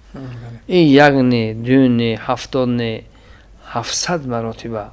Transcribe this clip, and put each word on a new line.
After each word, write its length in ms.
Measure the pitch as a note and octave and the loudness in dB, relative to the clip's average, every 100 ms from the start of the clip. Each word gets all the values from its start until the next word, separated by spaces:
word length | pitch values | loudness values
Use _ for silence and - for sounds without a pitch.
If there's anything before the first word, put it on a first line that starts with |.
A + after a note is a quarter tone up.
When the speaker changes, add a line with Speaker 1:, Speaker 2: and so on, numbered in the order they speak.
| - - | -20 -18
Speaker 1:
مم، 60 | |
بله. 100 | C3 A#2+ - - - | -16 -16 -16 -18 -2
Speaker 2:
این 200 | F#3 D#3+ | 2 6
یک 140 | C#3 | 8
نه، 520 | D3 C#3 B2+ A#2+ A2 | 6 6 2 2 -2
دو 340 | A2 A#2 C3 C3 | -6 0 4 4
نه، 320 | A#2 A#2 G#2+ | 2 0 -4
هفتاد 480 | - A#2+ - C3+ B2 | -6 -6 -4 -4 -2
نه، 320 | A#2+ A#2 A2 - - - - - - - | -2 -4 -8 -14 -20 -20 -20 -20 -20 -12
هفتصد 600 | A#2+ A#2 - - F3 C3 | -10 -8 -6 -4 -6 -4
مراتبه. 560 | A#2 A2+ A2 A#2 A2 G#2 | -6 -6 -10 -10 -10 -12